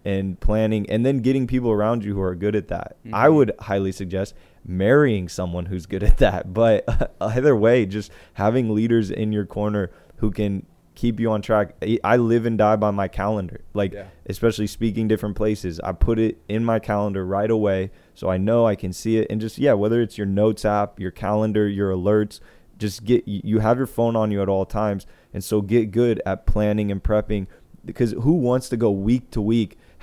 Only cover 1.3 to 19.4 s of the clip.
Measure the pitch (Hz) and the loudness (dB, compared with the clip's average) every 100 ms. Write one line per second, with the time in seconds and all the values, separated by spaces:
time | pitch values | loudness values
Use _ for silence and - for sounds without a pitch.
1.3 | 135 123 127 120 104 107 120 104 98 92 | 0 0 0 0 2 0 0 -2 -4 -4
2.3 | 90 104 104 - 87 - - - 104 139 | -2 -2 -2 -4 -8 -10 -16 -8 2 4
3.3 | 156 117 - - 98 98 92 92 92 101 | 4 2 0 -4 -2 -2 -4 -6 -6 -6
4.3 | - - _ - 92 101 139 143 104 90 | -10 -20 _ -10 -2 4 4 4 0 -4
5.3 | - 90 87 87 92 80 95 104 - 110 | -6 -6 -6 -6 -8 -8 2 4 6 4
6.3 | 92 - 92 117 104 - 113 127 - 104 | 2 -4 0 4 2 2 0 0 -2 -2
7.3 | 120 147 117 110 127 98 104 - - - | 2 2 4 4 4 2 -4 -8 -14 -16
8.3 | - 101 123 113 104 113 117 101 - 107 | -2 0 2 0 0 2 2 0 -2 -2
9.3 | 107 95 - 104 104 92 - - - 107 | -2 -4 -4 -2 -2 -4 -8 -20 -4 -2
10.3 | 101 104 98 - _ _ - 120 110 113 | 0 -2 -2 -6 _ _ -6 -4 -2 -2
11.3 | 107 98 107 98 - 82 113 101 123 117 | -2 0 0 0 -4 -2 0 2 2 4
12.3 | 117 117 110 107 107 104 101 95 - 101 | 2 2 2 2 2 0 0 -4 -4 -4
13.3 | 107 90 - - 101 98 101 95 - - | -4 -6 -12 -8 -4 -4 -6 -16 -16 -12
14.3 | 101 113 107 104 - 117 104 110 107 104 | -2 0 0 -4 -4 -4 -2 0 0 -2
15.3 | 98 107 107 92 80 - 90 - 113 110 | -2 -2 -2 -6 -8 -8 0 0 2 0
16.3 | - - 107 117 113 - 104 104 98 92 | -2 -6 -4 0 -2 -2 -2 -2 -4 -4
17.3 | 98 107 113 104 95 98 - _ _ 92 | -2 0 0 0 0 -4 -10 _ _ -4
18.3 | 92 101 117 113 101 92 90 113 110 - | 0 2 2 2 0 -4 -6 -2 0 0
19.3 | 107 | -4